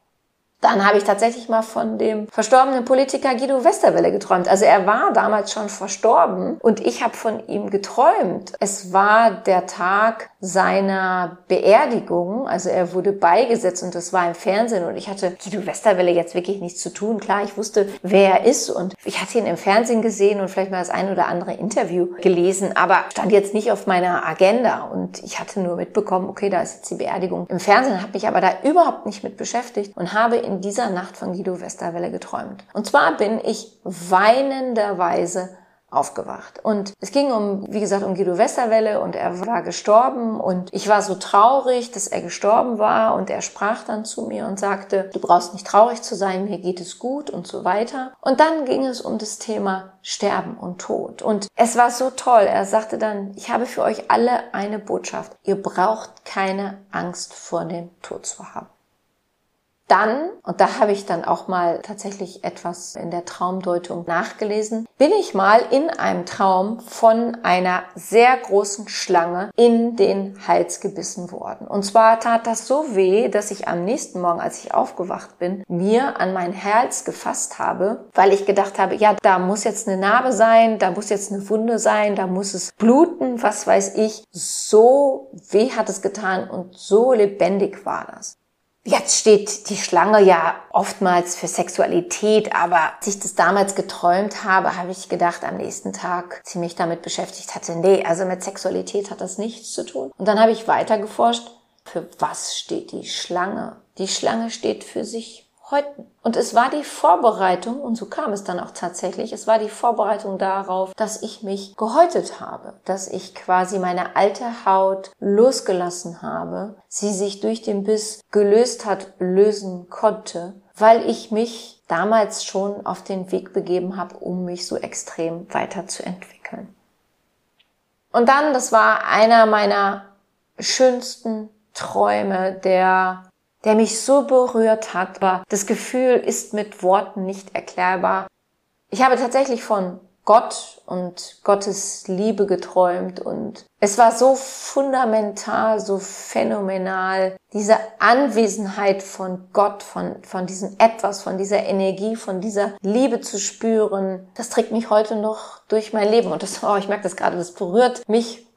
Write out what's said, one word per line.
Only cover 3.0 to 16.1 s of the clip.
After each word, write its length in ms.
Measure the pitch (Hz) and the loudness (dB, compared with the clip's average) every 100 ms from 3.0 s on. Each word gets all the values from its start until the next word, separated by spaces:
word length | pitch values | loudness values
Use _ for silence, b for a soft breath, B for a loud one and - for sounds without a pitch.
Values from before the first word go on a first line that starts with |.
| 269 277 269 240 | 2 0 0 0
Guido 280 | 262 269 | 0 2
Westerwelle 480 | 254 392 214 170 170 | 2 4 4 4 2
geträumt. 360 | 196 - 185 180 | 0 0 0 4
Also 180 | 190 202 | 4 6
er 220 | 196 185 | 6 4
war 240 | 226 392 | 2 2
damals 380 | 226 202 214 196 | 2 2 0 -2
schon 180 | 220 202 | -6 -8
verstorben 880 | - 202 - 220 285 - 185 185 - | -8 -10 0 4 4 4 0 -4 0
und 220 | 226 202 | 0 2
ich 240 | 240 233 | 0 -2
habe 120 | 240 - | -4 -4
von 300 | 226 - - | -6 -6 -6
ihm 220 | 208 202 | -6 -4
geträumt. 840 | 196 202 - 302 415 202 160 - - | -4 -2 4 4 4 2 -2 -8 -4
Es 320 | 196 - 180 | -4 -4 -2
war 380 | 190 202 220 226 | 2 6 6 6
der 380 | 185 196 185 180 | 2 2 0 0
Tag 640 | - 180 202 226 220 - _ | -4 0 2 2 -2 -10 _
seiner 960 | 190 185 185 190 196 190 185 185 170 - - | -2 0 2 2 0 0 0 -2 -4 -8 -2
Beerdigung, 1000 | 180 185 226 294 226 - 175 175 226 277 | 2 6 6 6 0 -2 -2 -2 -4 -4
also 220 | 180 185 | -4 -2
er 240 | 175 175 | -2 0
wurde 180 | 180 196 | 0 0
beigesetzt 720 | 196 226 214 247 226 185 180 | 2 4 4 4 2 0 -4
und 100 | 180 | -6
das 180 | 175 170 | -8 -2
war 160 | 185 170 | 0 0
im 60 | |
Fernsehen 520 | 170 - 202 233 202 165 | -2 -2 0 0 -2 -4
und 100 | - | -6
ich 120 | 196 | -10
hatte 300 | 196 180 180 | -6 -6 -6
Guido 240 | 196 208 185 | -8 -8 -6
Westerwelle 440 | - 226 185 175 | 0 2 4 4